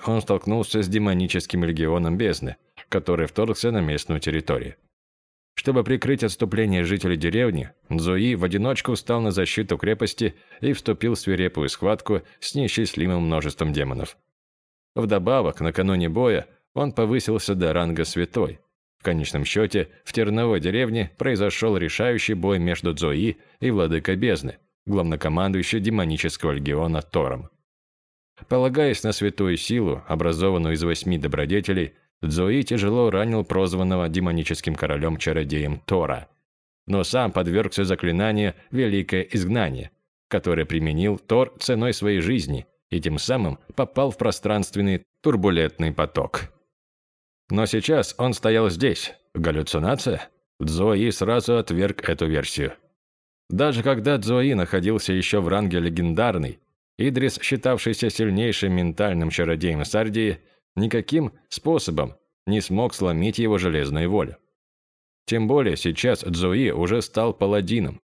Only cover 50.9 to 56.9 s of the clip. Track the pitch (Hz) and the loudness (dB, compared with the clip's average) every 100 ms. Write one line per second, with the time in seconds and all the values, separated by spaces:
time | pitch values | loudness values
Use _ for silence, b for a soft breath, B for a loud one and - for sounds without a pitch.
50.9 | 101 117 - 95 120 113 117 - 85 98 | 2 2 0 0 0 2 0 2 0 0
51.9 | 101 - 80 80 78 71 - 67 - _ | 0 -4 -2 0 0 -2 -4 -6 -8 _
52.9 | _ _ _ _ _ - 92 147 117 127 | _ _ _ _ _ -6 0 2 2 0
53.9 | 127 113 139 104 123 139 113 87 95 90 | 2 2 0 2 2 2 2 2 0 2
54.9 | 110 - 92 92 104 85 98 101 87 85 | 0 0 0 2 0 2 0 0 0 0
55.9 | 82 85 80 120 92 67 - _ _ _ | 0 0 2 0 0 -4 -8 _ _ _